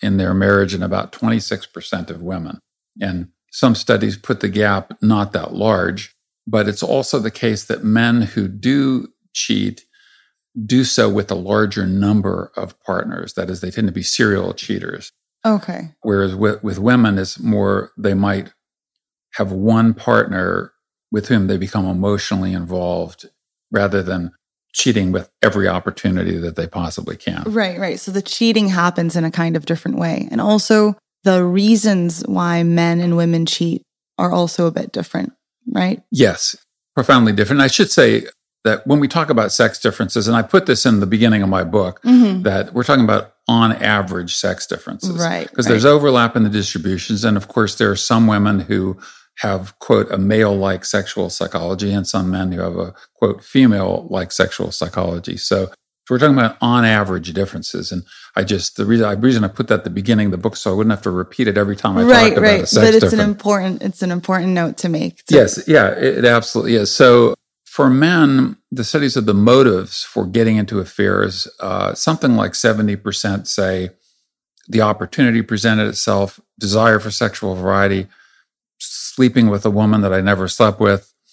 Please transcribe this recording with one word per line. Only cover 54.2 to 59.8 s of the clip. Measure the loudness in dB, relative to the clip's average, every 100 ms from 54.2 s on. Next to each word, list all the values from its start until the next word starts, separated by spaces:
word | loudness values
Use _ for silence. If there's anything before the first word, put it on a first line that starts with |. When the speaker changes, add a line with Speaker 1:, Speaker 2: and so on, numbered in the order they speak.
| -4
Speaker 1:
sexual | -2 -2 -4 -8
psychology." | -6 -8 -4 -4 -6 -8 -8
So, | -4 -2 -2
so | -10 _ _ -4
we're | 2
talking | 4 4
about | 2 0
on | 0 2 4
average | 2 0 -4 -6
differences. | -4 -4 -6 -10 -10 -8
And | -8 -10 -16 -12 -6
I |
just, | -2 -2 -4 -4
the | 0
reason, | 2 0
the | 0 2
reason | 2
I | 0
put | -2 -2
that |
at | -2